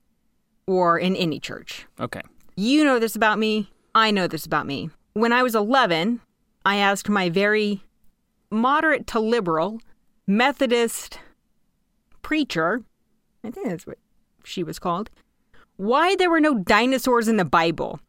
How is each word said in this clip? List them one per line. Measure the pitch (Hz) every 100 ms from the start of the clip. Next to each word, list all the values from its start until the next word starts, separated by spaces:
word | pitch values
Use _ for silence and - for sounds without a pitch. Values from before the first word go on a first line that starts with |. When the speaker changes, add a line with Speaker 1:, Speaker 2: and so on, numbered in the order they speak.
| _ _ _ _ _ _ -
Speaker 1:
or | 185 175 170
in | 180 190
any | 170 143
church. | - - - - - -
Speaker 2:
Okay. | 120 - - _ - -
Speaker 1:
You | 214 294
know | 294 247
this | 226 214
about | 220 214
me. | 220 214 196 _ _ 220
I | 220
know | 202 175
this | 156 160
about | 151 -
me. | 135 160 - _
When | 208 233
I | 240
was | 254 220
eleven, | 208 269 220 165 196 240 - _ _ _ 190
I | 202
asked | 202 196 -
my | 208 180
very | 180 208 214 208 196 - _ - _ _ _ _
moderate | 214 254 294 320 285 -
to | 226
liberal | 220 233 175 160 185 226 - - _ _ -
Methodist | 208 262 277 262 240 233 - - - - _ _ _ _ _ _ _ _ -
preacher, | - 311 277 160 165 233 - _ _ _ _ _
I | 220
think | 370 269
that's | 165 -
what | - _ _ _ _
she | - 190
was | 160 160
called, | 185 170 226 - _ _ _ - _ -
why | 202 269 349 381
there | 359
were | 330
no | 302 240
dinosaurs | 175 208 247 262 262 233 220
in | 214
the | 156
Bible. | 170 165 151 - -